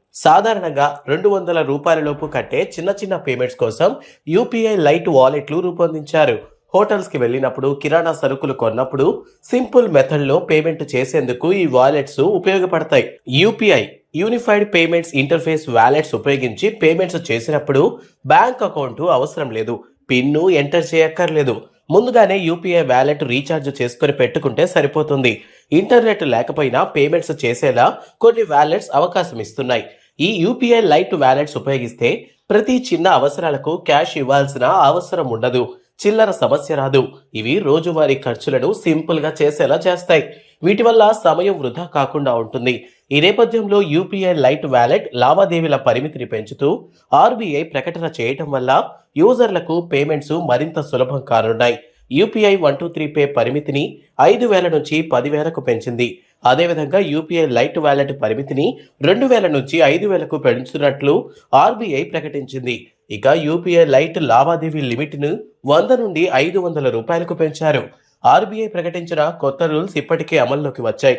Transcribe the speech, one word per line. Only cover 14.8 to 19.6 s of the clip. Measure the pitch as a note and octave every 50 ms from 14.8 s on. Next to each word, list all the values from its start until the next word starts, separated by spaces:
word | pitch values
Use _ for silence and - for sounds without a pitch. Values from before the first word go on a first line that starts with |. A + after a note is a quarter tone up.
| E3 E3 E3+ E3+ E3 - -
ఇంటర్ఫేస్ | C#3 C3+ C#3+ E3+ E3 E3 D#3+ D#3+ D#3 D#3 -
వాలెట్స్ | A#2+ A#2 A2+ B2 C#3 D3+ D#3 - -
ఉపయోగించి | - - C#3 C#3 C3 B2+ B2 G#2+ - F#3 G#3+
పేమెంట్స్ | G#3+ - - D#3 E3 E3+ - C#3 - E3 E3+ -
చేసినప్పుడు | - A#2 A2+ - D3+ C#3+ C#3+ - C#3 C3+ D#3 A#3 - - - _ _ _ -
బ్యాంక్ | C3 D3 F3 G#3+ B3+ B3 B3+ A#3
అకౌంట్ | F3+ - D#3 C#3 B2+ A2+ G2
అవసరం | D3+ F3+ D#3+ B2+ C3+ D3+ - - D3 B2+
లేదు, | A2 A2